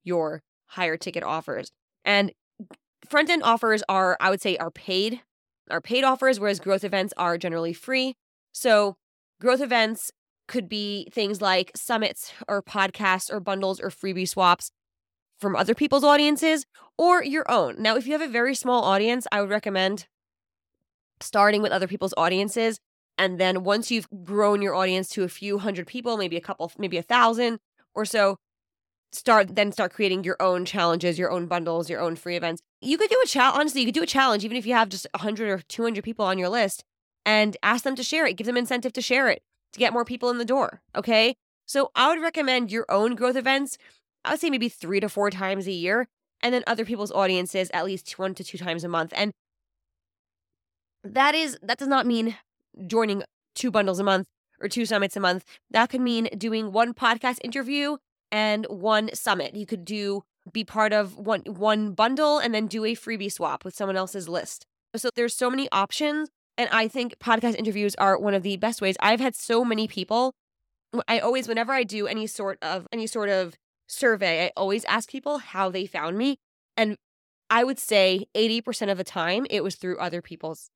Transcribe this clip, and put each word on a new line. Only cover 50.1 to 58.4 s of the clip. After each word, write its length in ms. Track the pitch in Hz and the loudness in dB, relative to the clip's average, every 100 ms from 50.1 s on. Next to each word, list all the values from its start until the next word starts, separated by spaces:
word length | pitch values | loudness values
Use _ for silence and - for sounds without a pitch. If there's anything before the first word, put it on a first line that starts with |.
| _ _ _ _ _ _ _ _ _ | _ _ _ _ _ _ _ _ _
that 320 | 202 233 285 | -6 2 2
is, 240 | 311 311 - | 2 0 -4
that 160 | 202 240 | -6 -4
does 100 | 277 | 2
not 180 | 269 240 | 2 2
mean 300 | 233 226 214 _ _ _ - 180 | 2 0 -4 _ _ _ -18 -2
joining 380 | 226 220 196 - _ _ | 0 2 0 -6 _ _
two 160 | - 254 | -6 0
bundles 280 | 214 196 180 | 2 2 2
a 60 | |
month 220 | 202 190 190 _ _ - | 2 2 0 _ _ -10
or 80 | 202 | -6
two 160 | 240 | -4
summits 320 | 226 214 196 202 | 0 0 0 0
a 40 | |
month. 240 | 185 185 - - _ | 0 0 -4 -20 _
That 200 | 226 247 | 0 2
could 100 | 262 | 0
mean 280 | 247 233 226 202 | 0 0 -2 -4
doing 360 | 226 220 214 | -4 -2 0
one 220 | 202 233 | 2 0
podcast 440 | 233 240 233 262 254 | 2 0 0 -2 -4
interview 540 | 240 277 254 285 285 294 _ _ _ | -6 -6 -4 -2 -2 -4 _ _ _
and 360 | 214 | -2